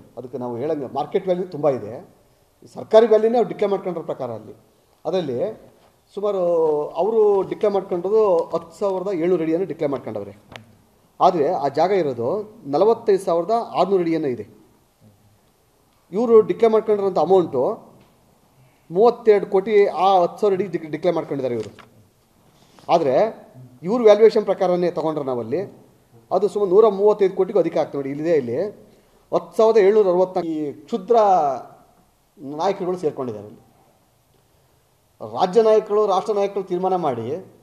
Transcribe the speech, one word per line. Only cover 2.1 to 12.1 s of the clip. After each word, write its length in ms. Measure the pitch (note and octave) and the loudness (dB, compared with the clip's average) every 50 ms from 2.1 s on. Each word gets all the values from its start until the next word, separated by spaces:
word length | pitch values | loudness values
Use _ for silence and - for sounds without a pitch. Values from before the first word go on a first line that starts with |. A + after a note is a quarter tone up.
| _ _ _ _ _ _ _ _ _ _ - - - | _ _ _ _ _ _ _ _ _ _ -20 -20 -16
ಸರ್ಕಾರಿ 320 | - B2 - G#3 A3 A#3 | -16 -2 4 4 6 6
ವ್ಯಾಲ್ಯೂನೇ 320 | G#3+ G#3+ G#3+ G#3+ A3+ A#3+ A#3+ | 6 4 2 2 2 0 0
ಅವ್ರು 100 | G#3 F3+ | -2 -2
declare 220 | E3+ - G#3+ G3+ | -4 -4 -4 -4
ಮಾಡ್ಕೊಂಡಿರೋ 340 | G3 F#3+ F#3+ F#3 E3+ E3 D3 | -4 -4 -6 -8 -8 -8 -10
ಪ್ರಕಾರ 280 | - C#3 C3+ C3 A#2+ | -10 -10 -8 -8 -10
ಅಲ್ಲಿ. 200 | A2+ G#2+ G#2 G#2+ G#2+ _ _ _ _ _ _ _ _ _ - | -10 -12 -14 -18 -20 _ _ _ _ _ _ _ _ _ -8
ಅದರಲ್ಲಿ 680 | D#3+ F3 F#3+ E3 C3+ A#2+ B2+ F#3 G#3+ A3+ - - - _ _ _ _ _ _ _ _ - | -4 -4 -4 -4 -4 -4 -4 -6 -6 -8 -12 -20 -20 _ _ _ _ _ _ _ _ -12
ಸುಮಾರು 240 | G3 G3+ G#3 G3 F#3+ F3 F3 E3+ D#3+ D#3+ D#3 D3+ D3 D3 - | -6 -4 -4 -2 -2 0 0 0 2 2 0 0 -2 -4 -6
ಅವರು 540 | - - F3+ A3 A3+ A3 G#3 G#3 G3+ F#3+ | -4 -2 -2 0 2 4 4 4 4 2
declare 320 | F3 D#3 F3 - A3 G#3 G3+ | 0 -2 -4 -2 -2 0 0
ಮಾಡ್ಕೊಂಡಿರೋದು 680 | F#3+ F#3 - F#3 F3 F3 G3 G#3+ A3 G#3+ G3 F3 E3 - | 0 -4 -4 -6 -4 -2 0 2 2 2 4 2 0 0
ಹತ್ತು 340 | - E3 D#3+ - - - - | -2 -4 -8 -8 -8 -10 -6
ಸಾವಿರದ 300 | G#3 G3 F#3+ F#3 F3+ G#3 | -4 -4 -4 -4 -4 -4
ಏಳ್ನೂರು 340 | G3 D#3 F3 F3+ F#3 D#3+ | -4 -2 0 0 0 0
ಅಡಿಯನ್ನು 240 | D#3+ D#3+ D#3+ F3 G3 | 0 0 -2 -2 -2
declare 260 | E3 D3 - D#3 C#3 | -4 -6 -6 -4 -4
ಮಾಡ್ಕೊಂಡವ್ರೆ. 440 | C3+ B2 - A#2+ G#2+ G#2 G2+ G2 G2+ - _ - - - - _ _ _ _ _ _ _ _ _ _ - | -4 -6 -8 -8 -10 -10 -10 -12 -16 -20 _ -20 -20 -20 -20 _ _ _ _ _ _ _ _ _ _ 2
ಆದರೆ 320 | D3+ F#3 F3+ E3 C3+ D#3 | 2 2 4 2 0 0
ಆ 160 | F3+ B2+ C#3+ C#3 | 0 -2 -4 -2
ಜಾಗ 220 | B2+ D3+ E3 F#3+ | 0 0 0 2
ಇರೋದು 680 | G#3 F#3 D#3+ C#3 | 2 0 -2 -2